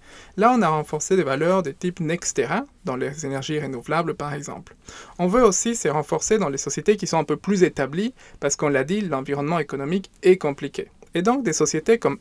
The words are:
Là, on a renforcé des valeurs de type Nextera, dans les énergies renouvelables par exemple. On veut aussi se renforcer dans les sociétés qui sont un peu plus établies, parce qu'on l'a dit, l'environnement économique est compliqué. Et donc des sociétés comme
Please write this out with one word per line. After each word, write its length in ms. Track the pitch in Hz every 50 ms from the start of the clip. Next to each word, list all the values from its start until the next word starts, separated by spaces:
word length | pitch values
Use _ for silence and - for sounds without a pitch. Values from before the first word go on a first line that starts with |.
| - - - - - - -
Là, 140 | 180 214 240 254
on 60 | 233 190
a 60 | 156
renforcé 460 | 156 151 147 - 156 151 - - 190
des 80 | 190 156
valeurs 380 | 131 135 143 156 175 190 190
de 80 | 170 139
type 300 | - - - 180 175 -
Nextera, 640 | 160 151 170 175 - - - 147 120 123 165 226 285 - _ _ -
dans 120 | 139 127
les 320 | 127 131 131 143 160 151
énergies 320 | 135 139 135 131 156 156 151
renouvelables 560 | 147 135 131 120 120 143 151 165 175 156 151
par 180 | - 147 147 143
exemple. 420 | 147 143 - - - 175 - - _ _ - - - - - - -
On 80 | 175
veut 160 | 180 202 254 247
aussi 320 | 202 180 - - 233 233
se 140 | - - 151
renforcer 500 | 143 151 143 - 165 156 - - 214 220
dans 100 | 180 143
les 80 | 139
sociétés 400 | 139 - 143 - 175 - 202 214
qui 80 | 202 175
sont 140 | - 170 160
un 60 | 156
peu 120 | - 151
plus 240 | 139 - 185 208 185
établies, 540 | 180 151 - - 135 127 147 180 214 247 - - - - - -
parce 160 | - 143 -
qu'on 140 | - 156 147
l'a 140 | 143 131 135
dit, 180 | 147 196 214
l'environnement 580 | 208 170 147 135 135 143 139 143 143 151 175 165
économique 500 | 147 - 143 139 135 147 180 196 190 - _ - -
est 140 | 185 185
compliqué. 500 | 185 - 147 139 - 151 135 - - - - _ - - - -
Et 80 | 170 180
donc 180 | 226 254 277
des 120 | 233 170 151
sociétés 440 | - 151 - - 156 - 226 226
comme 220 | 233 - 139 139 -